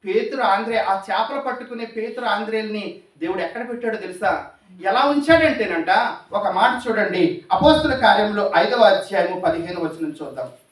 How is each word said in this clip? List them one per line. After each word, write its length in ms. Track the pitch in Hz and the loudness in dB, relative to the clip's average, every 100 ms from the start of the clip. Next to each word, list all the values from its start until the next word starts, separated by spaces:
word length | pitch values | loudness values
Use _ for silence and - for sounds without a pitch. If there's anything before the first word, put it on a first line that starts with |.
| 196 | 0
పేతురు, 340 | 208 220 262 | -2 0 -2
ఆంద్రే, 360 | 220 196 220 220 | 0 0 0 -2
ఆ 240 | 190 196 208 | 0 -2 -2
చేపలు 300 | 196 226 285 | -2 -2 -4
పట్టుకునే 440 | 262 247 247 233 226 | -6 -8 -10 -10 -8
పేతురు, 400 | 226 226 254 226 | -8 -8 -6 -4
ఆంద్రేల్ని 760 | 208 220 220 214 208 202 - _ _ | -2 -2 -4 -4 -6 -8 -12 _ _
దేవుడు 220 | 165 185 | -6 -4
ఎక్కడ 300 | 165 226 240 | -4 -6 -8
పెట్టాడో 280 | 240 233 214 | -6 -6 -6
తెలుసా? 480 | 185 180 208 127 - _ _ - 190 | -8 -4 -2 -2 -6 _ _ -6 -2
ఎలా 160 | 240 | 2
ఉంచాడంటేనంట, 880 | 277 294 294 330 311 262 202 170 - 202 233 - - | 2 2 4 4 4 0 -2 -2 2 2 2 -4 -6
ఒక 140 | 202 202 | -4 -2
మాట 420 | 175 233 254 247 | 2 2 2 -2
చూడండి, 560 | 208 196 185 165 - - | -2 0 2 0 0 -2
అపోస్తుల 420 | 190 302 311 302 | 4 6 6 2
కార్యంలో 580 | 247 220 214 208 208 196 165 | 2 4 4 2 0 0 2
ఐదవ 260 | 214 240 | 2 6
అధ్యాయము 580 | 214 190 - 190 175 180 | 6 6 0 -2 0 0
పదిహేను 420 | 180 165 170 175 | -2 -2 -4 -6
వచనం 340 | 160 160 156 - | -6 -6 -10 -10
చూద్దాం. 280 | - 110 - - _ | -12 -10 -12 -14 _